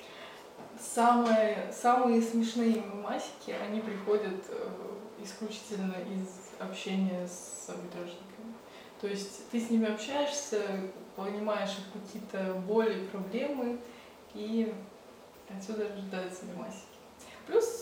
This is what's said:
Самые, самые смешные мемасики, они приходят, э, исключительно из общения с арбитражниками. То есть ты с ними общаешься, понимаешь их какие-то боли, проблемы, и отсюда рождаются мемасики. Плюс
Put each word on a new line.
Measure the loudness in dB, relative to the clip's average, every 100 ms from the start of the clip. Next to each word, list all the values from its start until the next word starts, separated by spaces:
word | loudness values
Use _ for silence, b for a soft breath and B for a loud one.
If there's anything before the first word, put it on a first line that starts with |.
| B B B B B -16 -14 -12
Самые, | -4 6 8 8 8 8 6 4 -2
самые | 2 6 6 8 6
смешные | 6 4 2 4 4 4
мемасики, | 2 -6 -4 -4 -4 -10 -6 -4
они | -2 -2
приходят, | -2 -2 2 4 4 -4 -4
э, | -6 -6 -6 -8 -10 -12 -12
исключительно | -12 -8 -6 -8 -6 -2 -2
из | -2 -4 -4 -4 -8 -14 -10
общения | -8 -6 -2 2 2 2 -4
с | -8 -12 -12 -10
арбитражниками. | -8 -8 -8 -8 -10 -14 -14 -14 -14 B B B -8
То | -4
есть | -4 -6 -10 -4
ты | -2
с | 4
ними | 4 4
общаешься, | 2 0 2 2 0 0 0 0 -2 -4 -8 -12 -6
понимаешь | -4 -2 0 0 0
их | -4 -8 -10
какие-то | -10 -10 -6 -2 -2 0 2
боли, | 4 6 4 -2
проблемы, | -4 -4 -2 0 0 -2 -2 B B B B B
и | -8 0 2 2 0 -10 -16 -20 -20 -20 -20 -12
отсюда | -10 -6 -4 -4
рождаются | -4 -6 -6 -6 -8 -10
мемасики. | -8 -8 -10 -14 -20 -20 -20 B B 2
Плюс | 4 4 2